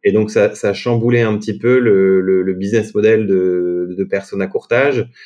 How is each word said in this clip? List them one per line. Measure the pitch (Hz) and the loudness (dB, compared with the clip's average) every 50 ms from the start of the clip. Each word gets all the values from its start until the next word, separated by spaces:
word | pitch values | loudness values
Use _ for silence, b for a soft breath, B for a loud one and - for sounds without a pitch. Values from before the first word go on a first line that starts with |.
| - | 0
Et | 101 | 2
donc | 98 107 107 107 | 2 2 0 0
ça, | - 110 101 104 - | 0 0 0 0 0
ça | - - 104 98 | -2 -4 -4 -4
chamboulait | - - 123 120 117 117 120 120 120 | -2 -2 -2 -2 0 0 2 2 2
un | 117 110 107 | 2 0 0
petit | 104 104 110 101 | -2 -4 -6 -8
peu | 101 - 120 127 127 | -2 0 2 2 2
le, | 123 113 101 95 95 95 95 95 | 4 4 4 4 4 4 2 2
le, | 92 95 95 92 | 2 2 0 0
le | 92 95 92 | 0 -2 -4
business | 92 95 101 113 113 107 110 - | -4 -4 -2 -2 -2 -2 -2 -2
model | 104 104 110 113 110 110 | 0 2 2 2 2 2
de, | 98 98 92 92 92 90 90 90 87 87 90 90 90 90 | 0 0 2 2 0 0 -2 -2 -2 -2 -4 -4 -6 -6
de | 92 98 | -6 -6
Persona | 98 - 98 - - 101 98 95 | -4 -4 -6 -6 -6 -6 -6 -6
Courtage, | 95 - - - _ 117 123 135 143 135 123 123 120 B B B | -4 -4 -8 -4 _ 0 0 2 2 0 -2 -4 -6 B B B